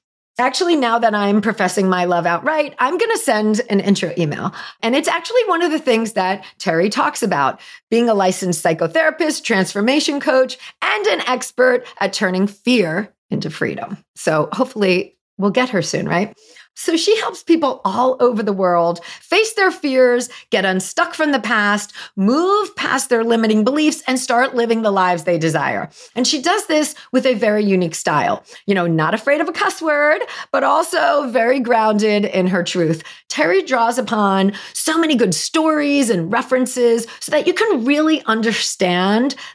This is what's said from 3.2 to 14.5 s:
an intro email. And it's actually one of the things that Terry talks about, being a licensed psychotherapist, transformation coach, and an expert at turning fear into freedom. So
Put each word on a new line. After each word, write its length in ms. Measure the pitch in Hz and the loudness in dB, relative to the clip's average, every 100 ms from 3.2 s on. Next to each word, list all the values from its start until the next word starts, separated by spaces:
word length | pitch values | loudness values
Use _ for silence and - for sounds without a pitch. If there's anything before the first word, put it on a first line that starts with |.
| 349 214 214 208 - | 0 0 2 0 0
an 120 | 196 | 0
intro 340 | 202 190 175 - | 2 0 0 -2
email. 380 | 156 - 147 - - - | -2 -2 -6 -8 -14 -8
And 120 | 226 269 | -2 0
it's 120 | - | 0
actually 360 | 330 - 480 440 | -2 0 0 2
one 160 | 330 | 0
of 80 | 349 | 0
the 80 | 302 | 0
things 340 | - 226 226 | 0 0 0
that 320 | 196 185 202 - - | -2 -2 -4 -8 -8
Terry 300 | 190 165 196 | -2 0 0
talks 340 | 226 294 - | 0 -2 -2
about, 360 | 202 160 135 - - - _ | -2 0 0 -2 -12 -20 _
being 200 | 226 240 | 0 2
a 40 | |
licensed 500 | 208 185 185 185 170 | 2 2 0 -2 -2
psychotherapist, 800 | 175 165 165 320 311 311 311 - | 0 0 0 0 0 0 -2 -2
transformation 760 | - 202 185 202 220 294 - 285 | -2 0 0 0 0 2 0 -2
coach, 400 | 311 262 262 - - - | 0 2 2 -2 -18 -8
and 240 | 349 415 415 | -4 -2 0
an 140 | - | -2
expert 640 | - 254 - - 254 247 247 - | -2 -4 -4 0 2 2 -4 -6
at 140 | 202 | -4
turning 320 | - 196 185 202 | -2 -2 0 -2
fear 680 | - - 247 170 165 214 _ _ | -2 0 2 2 -2 -6 _ _
into 180 | 143 156 | -6 -6
freedom. 480 | 151 131 71 - - _ - | -4 -4 -4 -10 -12 _ -6
So 340 | - 156 147 | 0 0 0